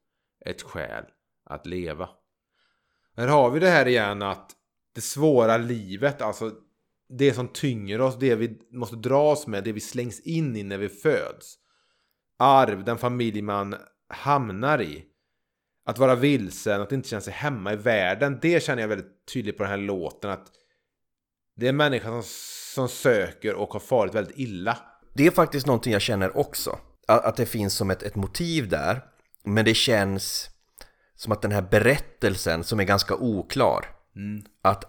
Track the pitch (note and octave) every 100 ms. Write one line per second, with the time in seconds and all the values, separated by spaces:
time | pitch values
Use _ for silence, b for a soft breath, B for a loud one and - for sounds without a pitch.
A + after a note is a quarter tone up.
0 | _ _ _ _ - F2 - F2 C2 A1
1 | - _ _ _ - D2+ D2+ F2+ E2+ D2+
2 | F2+ _ _ _ _ _ _ _ _ _
3 | _ - B2 D3 B2 C#3+ F3+ E3 B2 B2
4 | G#2 G2+ G2 F#2 - - _ _ _ -
5 | - C#3 D#3 C3 A2+ A2+ A#2+ A#2 G2 G2
6 | C3+ C#3 A2 G#2 A2 - _ _ _ _
7 | _ B2+ C#3 A#2 B2+ - C#3+ A#2 G2 A2
8 | C3 A#2+ C3 A2 A#2 G#2+ _ B2 A#2 A#2
9 | A#2+ C3+ D3+ D3 A#2 G2+ G2+ G#2+ - B2
10 | A#2+ - - E3 D3+ A2 G2+ G2 G2+ -
11 | D#3+ G2+ - - - - _ _ _ _
12 | _ _ _ - B2+ C#3 A#2+ G2 G2+ A2+
13 | A#2+ B2 A#2 G#2 G#2 G2+ G2+ G2+ - _
14 | - - C#3 C#3+ A2+ F#2+ C3 D3+ E2+ D2
15 | - _ _ _ _ _ _ _ - A2+
16 | C3 B2 C#3 C3+ F#2 - A2 G2+ G2+ C3+
17 | B2+ G#2+ G2 - C#3+ B2 F#2+ G#2 A#2 G#2+
18 | F#2 A2 C#3+ B2+ D#3+ E3+ D#3+ B2 G#2+ G2+
19 | F#2 _ - C3 G#2 G2 G2 G2+ G2+ F#2+
20 | D#2+ - G2+ F#2 - _ _ _ _ _
21 | _ _ _ _ _ - A#2+ C#3 D3 B2
22 | G#2+ A#2 G2 - - - - - B2 -
23 | C#3 A2 F2+ - G#2+ G#2 G#2 G#2+ - B2+
24 | F#2+ G#2+ F#2+ - B2+ F#2 G2+ A2+ - _
25 | _ - D#3+ F3 D#3+ C#3+ C3+ A#2 B2 G#2
26 | - G2+ F#2+ - - - - - - _
27 | - A#2 - - A#2 A2+ G2+ - G2 F#2
28 | G2+ G2+ G2 - E3+ D#3+ G#2+ D#2 D#2 B2
29 | - _ _ _ G#2 G#2+ A2 A2 - A2
30 | G2 F#2+ - - - - _ b b b
31 | b _ G#2+ G#2 G#2 G#2 F#2 G#2+ A2 C#3+
32 | - - G#2+ F#2 - E2 E2+ G#2+ F#2+ G2
33 | - G2+ B2 G2+ - C#3 G#2+ G1+ G1+ -
34 | _ G2+ G2+ G#2 - _ F#2+ G2+